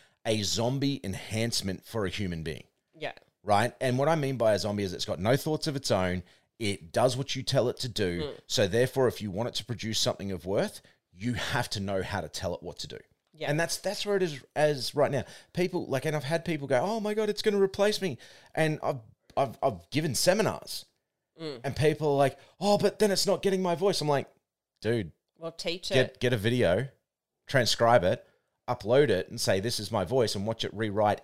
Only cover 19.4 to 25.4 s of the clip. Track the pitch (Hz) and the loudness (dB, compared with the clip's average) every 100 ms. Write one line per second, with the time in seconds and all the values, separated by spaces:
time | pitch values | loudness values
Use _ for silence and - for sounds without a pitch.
19.4 | 139 - 113 92 - 127 160 107 - 202 | -2 0 -2 -2 -4 -2 0 2 2 4
20.4 | 160 85 - - - _ _ _ _ - | 2 -2 -8 -12 -14 _ _ _ _ -14
21.4 | 160 127 135 - 151 151 151 139 139 - | -12 -8 -6 0 2 2 2 4 4 2
22.4 | - _ 196 208 196 - 214 190 - 185 | -12 _ 2 4 2 2 2 2 2 2
23.4 | 196 185 185 170 196 170 151 139 - _ | 2 0 0 2 2 2 2 0 -2 _
24.4 | _ _ _ _ 107 117 87 - _ _ | _ _ _ _ 0 0 -2 -10 _ _